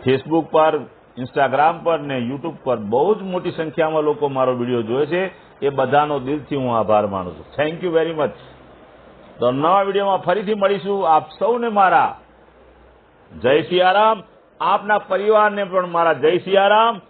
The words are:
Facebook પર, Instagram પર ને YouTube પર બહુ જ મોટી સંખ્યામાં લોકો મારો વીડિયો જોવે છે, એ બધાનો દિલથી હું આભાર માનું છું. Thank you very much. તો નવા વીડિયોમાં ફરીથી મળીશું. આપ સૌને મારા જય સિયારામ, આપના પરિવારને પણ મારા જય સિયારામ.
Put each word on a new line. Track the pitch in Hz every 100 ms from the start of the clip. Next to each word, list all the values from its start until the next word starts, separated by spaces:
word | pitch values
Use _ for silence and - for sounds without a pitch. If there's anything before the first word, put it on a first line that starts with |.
| 131
Facebook | 131 147 160
પર, | 151 160 156 156 117 - _ -
Instagram | 123 147 135 131 156 165
પર | 170 160
ને | 143 135
YouTube | 120 139 165 143
પર | - 117
બહુ | 104 120 170
જ | 214
મોટી | 190 180 175
સંખ્યામાં | 165 160 151 156 156
લોકો | 151 147 147
મારો | 131 127
વીડિયો | 127 120 123
જોવે | 110 123 143
છે, | 175 185 - - -
એ | 139
બધાનો | 135 131 143 147 143
દિલથી | 127 147 127 143
હું | 127 117
આભાર | 104 107 104
માનું | 98 90 76
છું. | - -
Thank | 151 165
you | 180 160
very | 160 156
much. | 135 - - - - - - - - - - -
તો | 120
નવા | 131 156 196
વીડિયોમાં | 196 196 196 185
ફરીથી | - 185 196
મળીશું. | 214 196 202 180 202 170
આપ | 156 147 -
સૌને | 196 240 233
મારા | 208 185 170 113 - - _ - _ - _ - _ _ _ _ 80
જય | 117 147
સિયારામ, | 156 180 180 190 220 220 - _ _ _
આપના | 160 202 202 208
પરિવારને | 202 185 208 214 214 202
પણ | 196 185 180
મારા | 170 165
જય | 147 147 175
સિયારામ. | 185 196 196 214 226 208 -